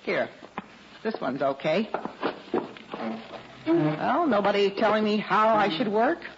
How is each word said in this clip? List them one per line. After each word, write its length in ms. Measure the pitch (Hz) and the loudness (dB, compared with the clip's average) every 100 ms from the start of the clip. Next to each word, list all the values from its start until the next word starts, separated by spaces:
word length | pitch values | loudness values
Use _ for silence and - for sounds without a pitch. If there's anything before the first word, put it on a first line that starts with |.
Here. 240 | - 160 123 - - - - - - - | -2 -2 -2 -6 -16 -16 -16 -20 -20 -8
This 120 | 220 220 | -8 -4
one's 220 | - 135 | -4 -2
okay. 460 | 139 139 - 165 220 - - - - - - - - - - - 226 110 - - - - - | -2 -2 0 0 -2 -4 -8 -6 -8 -8 -6 -4 -4 -14 -14 -8 -6 -8 -10 -16 -18 -10 0
Well, 600 | 339 302 302 180 262 339 | 2 2 0 0 2 2
nobody 480 | 208 202 202 202 196 | 2 2 4 2 4
telling 260 | 214 214 | 2 4
me 140 | 214 208 | 2 0
how 300 | - 196 220 | 2 4 6
I 220 | 220 202 - | 6 2 0
should 120 | 226 | 0
work. 300 | 202 240 339 - | 2 2 0 -6